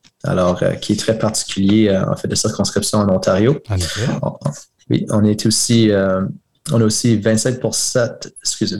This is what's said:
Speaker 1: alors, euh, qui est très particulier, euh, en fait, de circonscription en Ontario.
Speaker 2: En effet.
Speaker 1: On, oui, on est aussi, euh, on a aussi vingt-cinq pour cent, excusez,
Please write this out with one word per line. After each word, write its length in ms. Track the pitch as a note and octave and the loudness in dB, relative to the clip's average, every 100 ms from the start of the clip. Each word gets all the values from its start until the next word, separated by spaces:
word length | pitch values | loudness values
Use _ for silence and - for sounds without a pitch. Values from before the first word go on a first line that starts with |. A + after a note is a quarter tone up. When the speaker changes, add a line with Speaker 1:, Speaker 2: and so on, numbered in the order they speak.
| _ _ | _ _
Speaker 1:
alors, 380 | F2+ F#2 F2+ F2 | -2 0 0 2
euh, 120 | F2+ | -2
qui 200 | F2 - | -2 -2
est 40 | - | 0
très 200 | - A2 | 0 0
particulier, 720 | G#2+ G#2+ - G2 G2 G#2+ G#2+ | 0 -2 -4 0 2 4 4
euh, 240 | F#2+ - | 2 0
en 40 | - | -2
fait, 120 | - | -2
de 80 | G2+ | -2
circonscription 640 | G#2+ - G2 G2+ - G#2+ | -2 -2 -2 -2 0 0
en 100 | G2+ | 2
Ontario. 500 | F#2 G#2+ F#2+ A2+ D3+ - | 2 2 4 2 2 -2
Speaker 2:
En 80 | F#2+ | -4
effet. 340 | E2+ G2 C3 A#3 | -4 -4 -4 -2
Speaker 1:
On, 120 | - - - - - _ - | -6 -4 -6 -8 -14 _ -2
oui, 160 | - G#3 | -2 0
on 140 | G#2+ | 2
est 220 | G#2+ G#2 A2+ | 2 2 0
aussi, 440 | - - A#2 A2 | 0 2 4 4
euh, 300 | G2+ G2 F#2+ G2 - _ _ - | 4 2 0 -4 -8 _ _ -2
on 100 | A#2+ | 2
a 20 | |
aussi 340 | A2 G#2+ A#2+ A2 | 2 2 2 2
vingt-cinq 420 | G#2+ A2 C3 A#2+ | 2 2 0 -2
pour 140 | A2+ - | -4 -4
cent, 340 | - B2+ A2+ - - - | -2 0 -2 -4 -16 -10
excusez, 360 | - - A2 - | -8 -4 -4 -4